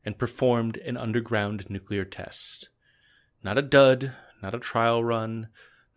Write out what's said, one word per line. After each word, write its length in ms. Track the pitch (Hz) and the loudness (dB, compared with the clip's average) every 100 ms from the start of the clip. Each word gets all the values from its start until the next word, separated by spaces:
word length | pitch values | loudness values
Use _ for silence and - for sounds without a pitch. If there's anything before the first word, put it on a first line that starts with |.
| - | -10
and 120 | - | -6
performed 600 | 120 - 127 120 113 110 | -6 0 2 2 0 -6
an 200 | - 123 | -8 -6
underground 720 | 113 117 113 110 101 104 95 | -2 -2 0 -2 -2 -4 -8
nuclear 360 | 98 - 101 92 | -10 -6 -6 -6
test. 640 | - - - - - - _ _ _ _ _ _ _ | -10 -14 -14 -16 -16 -20 _ _ _ _ _ _ _
Not 140 | 95 113 | -2 -2
a 60 | |
dud, 500 | 143 139 135 127 135 - - _ | 4 8 8 6 0 -10 -20 _
not 140 | 98 117 | -8 -8
a 40 | |
trial 440 | - 117 117 117 | -4 0 2 2
run, 460 | 117 113 113 113 110 - - _ _ | 0 -2 -2 -8 -10 -16 -20 _ _